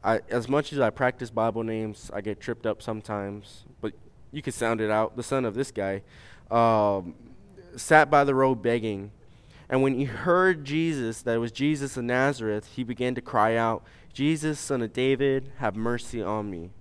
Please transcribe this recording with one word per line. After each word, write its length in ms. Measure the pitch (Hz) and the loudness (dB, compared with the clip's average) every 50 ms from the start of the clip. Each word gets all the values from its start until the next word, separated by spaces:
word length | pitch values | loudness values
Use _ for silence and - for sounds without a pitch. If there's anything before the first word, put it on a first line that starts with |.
I, 200 | - 101 113 110 - - | 2 2 0 0 0 -2
as 180 | - 123 110 | -4 -4 -2
much 240 | 113 135 147 147 - | 0 0 0 0 -2
as 80 | 147 139 | -2 0
I 120 | 131 110 | 0 0
practice 380 | - - 135 127 123 - 127 110 | 0 0 -2 -2 -2 -2 -12 -6
Bible 340 | 113 113 110 113 104 117 113 | -2 0 0 0 0 -2 -4
names, 460 | 113 110 110 110 107 104 - - - - | -4 -4 -4 -6 -6 -8 -12 -16 -10 -10
I 80 | 104 | -8
get 180 | 98 107 101 - | -6 -6 -8 -6
tripped 260 | - - 117 - - | -6 -8 -8 -4 -4
up 160 | 110 104 - | -4 -4 -4
sometimes, 840 | - - 110 110 104 - 107 104 98 101 101 104 101 - - - - - - - | -6 -8 -8 -8 -6 -6 -6 -6 -6 -6 -8 -12 -14 -18 -20 -20 -20 -20 -16 -8
but 100 | - 107 - - - - - - - - | -8 -8 -8 -8 -20 -20 -20 -20 -20 -14
you 100 | - 151 | -14 -8
can 120 | - 139 120 | -8 -8 -4
sound 260 | - 120 117 113 110 | -2 0 0 0 0
it 100 | 110 107 | 0 0
out, 280 | 107 107 110 - - | 2 2 0 0 -4
"the 60 | 123 117 | -8 -6
son 200 | - 139 135 127 | -2 -2 -2 -2
of 120 | 113 98 | -2 -2
this 160 | 117 139 - | -4 -6 -4
guy, 320 | - - 98 98 98 98 - - - - - - - - - - | -4 -6 -4 -4 -4 -6 -8 -14 -20 -20 -20 -20 -20 -20 -10 0
um, 640 | 113 117 117 113 113 107 104 104 101 98 90 87 - - - - - - - - - - - - - | 2 4 4 6 6 4 4 4 2 0 -4 -8 -14 -16 -20 -20 -20 -20 -20 -20 -20 -20 -20 -20 -14
sat 340 | 123 - - 160 156 151 143 | -12 2 6 8 8 8 8
by 140 | 151 143 143 | 6 4 4
the 100 | 139 135 | 4 4
road 280 | 131 135 131 131 113 | 4 4 4 2 2
begging. 500 | 95 120 117 120 107 110 104 98 98 101 - - - - - - - - - - - | 0 0 0 0 0 -4 -6 -6 -8 -12 -16 -20 -20 -20 -20 -20 -20 -20 -20 -20 -8
And 160 | - 127 131 135 | -2 2 2 4
when 120 | 135 131 | 4 2
he 100 | 120 143 | 0 -2
heard 580 | 131 110 - - 175 175 180 185 190 185 156 143 | -2 -4 -4 2 4 4 6 6 4 2 0 -4
Jesus, 580 | 135 147 160 165 165 156 139 120 113 113 - - | -4 -2 0 0 0 0 -2 -2 -4 -4 -4 -4
that 120 | 123 117 | -2 0
it 40 | 117 | 0
was 120 | 117 117 | 0 -2
Jesus 460 | - - 135 147 156 143 139 131 - | -2 0 0 0 2 0 -2 -4 -4
of 80 | 131 120 | -4 -2
Nazareth, 600 | 117 123 127 131 139 143 127 113 107 104 107 107 | 0 2 2 2 2 0 -2 -2 -2 -2 -4 -6
he 180 | - - - 127 | -8 -8 -8 -6
began 280 | 113 123 113 123 123 127 | -6 -4 -2 -2 -2 -2
to 60 | 120 | -4
cry 360 | - - - 120 123 113 113 | -8 -2 2 4 4 4 4
out, 260 | 117 117 113 113 92 - - - - - - - | 2 2 2 0 -2 -6 -14 -20 -20 -20 -18 -6
'Jesus, 440 | - 139 147 165 151 151 156 151 | -2 0 0 0 0 -2 -4 -4
son 240 | 143 - - 143 127 | -4 -4 -4 -2 -2
of 120 | 117 110 - | -2 -4 -2
David, 580 | 131 127 131 135 127 139 139 135 135 131 - - | 0 2 2 2 2 2 2 2 0 -2 -6 -10
have 180 | - 131 110 98 | -4 -4 -4 -2
mercy 460 | 107 113 120 120 120 - - - 117 | 0 -2 -2 -2 -2 -4 -6 -8 -6
on 280 | 101 92 107 110 104 104 | -4 -4 -4 -4 -4 -6
me.'" 220 | 95 85 82 92 104 - | -8 -10 -12 -12 -16 -20